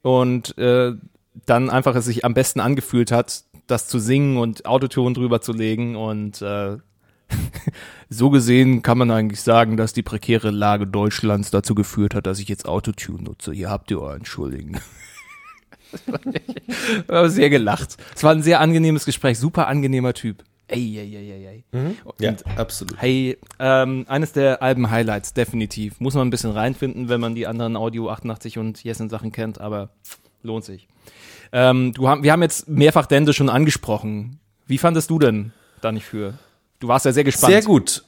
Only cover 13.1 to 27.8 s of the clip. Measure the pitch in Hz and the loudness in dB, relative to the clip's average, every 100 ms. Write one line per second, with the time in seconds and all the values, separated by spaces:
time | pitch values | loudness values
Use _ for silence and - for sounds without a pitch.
13.1 | 85 - - - 101 92 101 - 92 69 | -12 -12 -12 -12 -10 -6 -8 -6 -8 -6
14.1 | 71 - - 69 65 73 - - - 1077 | -12 -14 -10 -8 -8 -10 -12 -14 -20 -20
15.1 | 1077 1077 1077 1077 1077 _ - _ - - | -20 -20 -20 -20 -20 _ -20 _ -14 -10
16.1 | - - - - - - 240 - 220 - | -8 -8 -10 -10 -14 -10 -6 -4 -4 0
17.1 | 170 170 175 143 139 107 104 - - - | 4 4 4 4 4 2 -2 -6 -12 -20
18.1 | - 151 160 151 170 156 165 160 156 - | 2 4 4 4 4 6 4 4 2 0
19.1 | - 139 110 147 170 156 143 135 131 123 | 0 0 2 0 0 0 0 0 0 -2
20.1 | 123 113 98 _ _ - 120 117 107 104 | -2 -6 -8 _ _ -8 -6 -6 -8 -12
21.1 | 104 101 98 95 107 _ 123 143 226 - | -14 -16 -16 -18 -20 _ -6 -6 -8 -16
22.1 | - 107 104 - - 113 - 95 - 127 | -4 -4 -4 -6 -6 -6 -8 -12 -4 0
23.1 | 131 127 - - - 131 131 131 131 123 | 0 -2 -6 -14 -4 2 2 2 -4 -4
24.1 | 139 156 - 139 127 131 127 117 113 110 | -4 -2 2 2 2 0 2 2 0 0
25.1 | 104 - - 117 113 107 - 107 - 131 | -4 -6 -4 -4 -2 -6 -6 -10 -6 -2
26.1 | 135 127 113 113 107 117 135 135 127 123 | 0 0 -2 -4 -2 -4 -2 -6 -6 -4
27.1 | 120 117 117 110 113 113 113 | -2 -2 -4 -6 -4 -4 -4